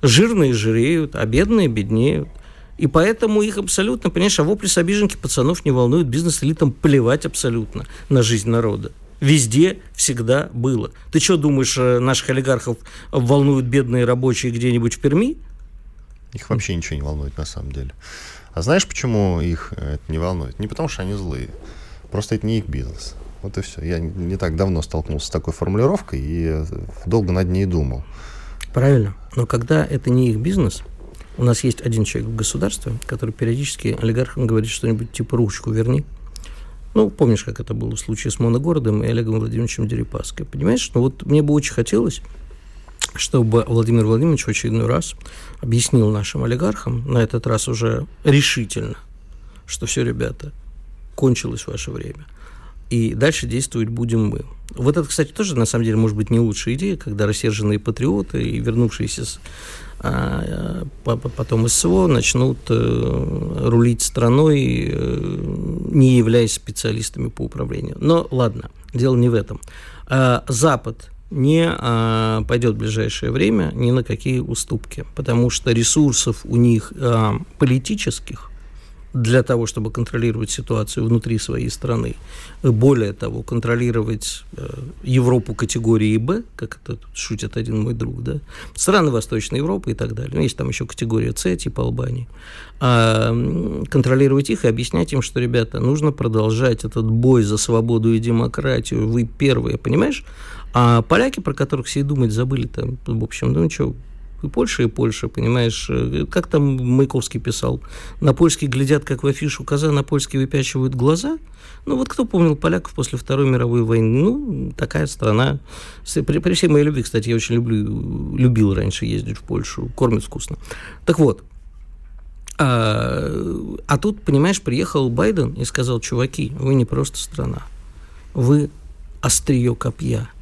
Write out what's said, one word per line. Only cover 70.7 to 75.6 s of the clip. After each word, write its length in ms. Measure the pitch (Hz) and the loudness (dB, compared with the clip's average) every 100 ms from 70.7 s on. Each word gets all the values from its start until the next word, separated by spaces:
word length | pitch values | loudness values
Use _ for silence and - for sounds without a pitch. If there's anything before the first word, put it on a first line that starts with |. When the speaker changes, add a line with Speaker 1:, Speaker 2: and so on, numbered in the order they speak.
| 127 - 110 - - - | 2 -2 -10 -16 -20 -10
Speaker 1:
не, 360 | 151 135 160 165 | 0 4 6 4
а, 760 | - 123 117 113 113 110 110 | 0 0 2 2 2 2 0
пойдёт 320 | 110 120 117 107 | 0 2 2 0
в 20 | |
ближайшее 520 | 110 110 110 - - | -2 -2 -2 -2 -4
время 400 | 127 190 226 156 | 0 2 2 0
ни 160 | 123 123 | 0 2
на 120 | 127 | 2
какие 360 | 117 127 139 127 | 0 -4 -2 -2
уступки, 680 | 123 117 - 110 - - - - | -2 -6 -4 -6 -6 -12 -12 -8
потому 340 | 131 117 123 | 0 2 2
что 220 | - | 0